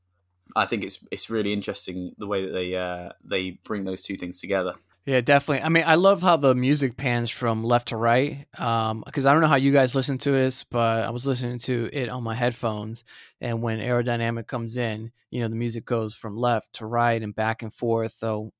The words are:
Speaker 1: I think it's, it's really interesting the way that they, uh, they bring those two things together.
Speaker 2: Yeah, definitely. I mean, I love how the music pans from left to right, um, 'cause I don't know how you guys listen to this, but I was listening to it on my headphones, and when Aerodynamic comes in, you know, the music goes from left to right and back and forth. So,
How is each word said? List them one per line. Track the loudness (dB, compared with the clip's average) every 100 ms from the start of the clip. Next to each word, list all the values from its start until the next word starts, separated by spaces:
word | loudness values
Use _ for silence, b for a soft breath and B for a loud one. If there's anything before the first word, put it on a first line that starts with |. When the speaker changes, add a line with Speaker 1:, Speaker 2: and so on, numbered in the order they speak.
| _ _ _ _ _
Speaker 1:
I | -2 0
think | -2
it's, | -4 -10 -10
it's | -10 -4
really | -2 -2
interesting | -2 -4 -8 -8 -8 -10 -10
the | -4
way | -4 -2
that |
they, | -4 -4 -4
uh, | -4 -6 -10 -16
they | -6 -4 -4 -8
bring | -8 -6
those | -4 -6
two | -8 -8
things | -8 -10
together. | -2 -2 -2 -6 _ _ -2
Speaker 2:
Yeah, | 0
definitely. | 4 4 4 0
I | 2
mean, | 4 6
I | 6
love | 6 6
how | 4 4
the | 4
music | 4 4 2 2 0
pans | 0 0 -2
from | -2 -2 0
left | 2 2 2
to | 0
right, | 4 4 2 -4 -12 -6
um, | -2 0 0 -4 -6
'cause | 2 6
I |
don't | 6
know | 6
how | 6
you | 6
guys | 6 4
listen | 2 0 0
to | 2
this, | 2 2 0
but | -4 0 2 2
I | -2
was | -2 -2
listening | -2 -2 -4
to | -2 -2 -2
it | -4 -6
on | -4
my | -4
headphones, | 0 -2 0 -4 -4 -6 -10 B B B _
and | -4 -2
when | -2 -2
Aerodynamic | 0 0 0 0 -2 -2 -6
comes | -6 -4 -4
in, | -4 -4 -10 -16 _
you | -4
know, | -2
the | -2
music | -4 -4
goes | -2 -2 -2
from | -6 -10 -2
left | 0 0 -2
to | -10 -4
right | 0 2 0
and | -2
back | -2 -2 -2
and | -8
forth. | -4 0 0 -2 -4
So, | -4 -4 -6